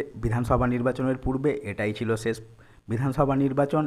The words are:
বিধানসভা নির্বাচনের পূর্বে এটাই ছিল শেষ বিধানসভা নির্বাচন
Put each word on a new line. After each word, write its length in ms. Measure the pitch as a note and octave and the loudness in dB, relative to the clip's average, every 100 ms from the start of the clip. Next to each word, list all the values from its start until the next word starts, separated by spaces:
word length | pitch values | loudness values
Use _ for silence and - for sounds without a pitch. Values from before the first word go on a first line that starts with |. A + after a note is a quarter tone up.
| - - | 0 -4
বিধানসভা 500 | A2+ A#2 A#2+ B2 B2 | -2 -2 2 2 2
নির্বাচনের 500 | B2 B2 B2 C3 C3 | 2 0 0 -2 -2
পূর্বে 340 | C3 C3 C#3+ - | -2 0 0 -2
এটাই 300 | G2+ G2 G#2+ | -4 -4 -2
ছিল 160 | G#2+ A2+ A2 | -2 -2 0
শেষ 220 | A2+ A2 - - - - - | -2 -4 -8 -20 -20 -20 -6
বিধানসভা 480 | A#2 C#3 C#3 C#3 C3+ | -2 0 2 2 4
নির্বাচন 480 | C#3 C3+ C#3 D#3 | 2 2 2 2